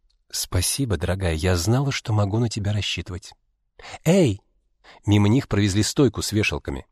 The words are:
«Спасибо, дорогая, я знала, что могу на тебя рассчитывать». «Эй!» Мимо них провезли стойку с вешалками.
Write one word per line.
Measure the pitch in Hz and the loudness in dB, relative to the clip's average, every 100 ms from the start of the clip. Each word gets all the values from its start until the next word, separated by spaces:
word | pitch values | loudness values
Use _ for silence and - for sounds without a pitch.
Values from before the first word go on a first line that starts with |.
| _ _ _ | _ _ _
«Спасибо, | - - 92 87 - 120 87 | -10 -4 -2 -2 -2 -2 -2
дорогая, | 85 95 92 | -2 -2 -2
я | 80 90 90 | 0 0 2
знала, | 85 127 139 | 2 0 0
что | - - | -4 -2
могу | 107 101 110 | 0 0 0
на | 120 | -2
тебя | 110 101 | -2 -2
рассчитывать». | 104 - - - 90 - - _ _ _ _ - - | -2 -4 -6 -8 -12 -14 -20 _ _ _ _ -20 -6
«Эй!» | 160 196 151 101 _ _ _ _ - - | 2 4 4 0 _ _ _ _ -20 -6
Мимо | - 104 104 | 2 4 4
них | 127 - | 2 2
провезли | 101 101 95 | 0 2 0
стойку | 104 - 131 95 | 0 2 2 0
с | - | -4
вешалками. | 104 95 73 - 67 - | 0 0 -2 -6 -8 -10